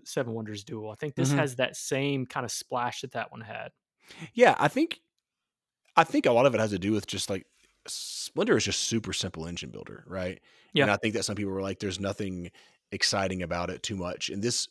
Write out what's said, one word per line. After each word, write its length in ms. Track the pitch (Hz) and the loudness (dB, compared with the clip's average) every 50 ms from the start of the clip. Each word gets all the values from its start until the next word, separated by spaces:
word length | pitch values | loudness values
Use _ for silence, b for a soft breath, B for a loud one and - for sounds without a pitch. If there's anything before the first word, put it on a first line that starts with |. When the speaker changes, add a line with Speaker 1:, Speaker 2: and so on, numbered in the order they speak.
| - | -14
Speaker 1:
Seven 280 | - - 156 131 120 113 | -6 -4 -4 -2 -2 -4
Wonders 300 | 113 110 107 107 101 104 | -6 -6 -8 -10 -10 -10
Duel. 260 | - 120 110 107 107 | -10 -10 -10 -10 -10
I 60 | 107 | -10
think 180 | - 156 147 - | -8 -8 -6 -2
this 140 | - 135 135 | 0 2 4
Speaker 2:
Mm-hmm. 60 | 143 | 4
Speaker 1:
has 220 | 139 151 135 123 | 4 2 0 0
that 200 | 123 127 120 - | 0 0 0 0
same 500 | - - - 143 135 139 143 139 135 127 | -2 -6 -2 -2 0 0 0 0 -2 -2
kind 180 | - - 143 123 | -4 -4 -6 -4
of 60 | 113 | -4
splash 520 | - - - - 131 127 123 120 - - - | -6 -8 -8 -6 -4 -4 -2 -4 -4 -6 -10
that 100 | 131 - | -8 -6
that 180 | 120 107 - | -8 -8 -8
one 120 | 131 120 110 | -10 -14 -14
had. 280 | 107 113 113 - - - _ _ _ _ _ B B B B 160 B B | -12 -12 -12 -12 -14 -16 _ _ _ _ _ B B B B -16 B B
Speaker 2:
Yeah, 200 | 226 247 202 - - | 8 8 8 8 8
I 100 | 139 151 | 4 4
think, 320 | - 254 320 330 - - _ _ _ _ _ _ _ _ _ _ _ _ _ _ _ _ _ _ - | 4 2 0 0 -2 -6 _ _ _ _ _ _ _ _ _ _ _ _ _ _ _ _ _ _ 4
I 80 | 165 165 | 4 4
think 220 | - - 302 - | 6 4 4 4
a 60 | 135 120 | 6 8
lot 140 | 117 131 | 8 8
of 80 | 139 120 | 8 6
it 60 | 107 | 4
has 100 | 110 107 | 2 2
to 80 | 101 90 | 0 0
do 140 | 87 101 110 | 0 2 2
with 140 | 104 - | 0 0
just, 240 | - - 92 - - | -2 -4 -4 -4 -4
like, 160 | 98 95 - _ _ _ _ _ _ _ - - | -4 -6 -6 _ _ _ _ _ _ _ -12 -10
Splendor 680 | - - - - - - - - - 147 202 247 180 | -10 -8 -8 -8 -8 -8 -8 -4 -2 0 2 4 4
is 80 | 113 - | 4 4
just 160 | 101 92 - - | 2 0 -2 -2
super 300 | - 113 113 - 95 87 | 0 0 -2 -2 -2 -4
simple 340 | - - 92 - 82 80 | -4 -4 -4 -6 -8 -8
engine 240 | 85 87 87 - 64 | -8 -8 -10 -10 -10
builder, 340 | 55 50 - - - - - | -12 -12 -14 -14 -14 -16 -14
right? 340 | - 90 95 92 92 95 - _ b b b b b b | -10 -6 -6 -4 -4 -6 -8 _ b b b b b b
Speaker 1:
Yeah. 120 | 156 139 | 4 4
Speaker 2:
And 60 | 104 | 4
I 60 | 101 | 4
think 180 | - - 110 104 | 2 2 0 0
that 100 | 110 95 | 0 -2
some 120 | - 104 | -2 -2
people 160 | 104 104 95 95 | -4 -4 -4 -4
were 100 | 95 95 | -4 -4
like, 180 | 98 95 - | -4 -4 -4
"There's 200 | - 98 92 95 | -4 -4 -4 -2
nothing 500 | 98 98 98 - 104 95 92 90 87 87 - b b b b b b _ - | -4 -4 -4 -4 -6 -6 -6 -8 -10 -12 -14 b b b b b b _ -6
exciting 500 | 98 - - - 101 98 95 95 90 90 | -2 0 0 2 0 0 0 -2 -4 -4
about 280 | 80 85 87 87 87 | -2 -2 -2 -2 -4
it 120 | 90 - - | -6 -6 -6
too 140 | - 104 | -6 -6
much." 340 | 95 87 87 90 - - - | -6 -6 -6 -6 -6 -6 -6
And 120 | - 101 104 | -4 -2 -2
this, 260 | 120 120 - - - | -2 -2 -2 -4 -4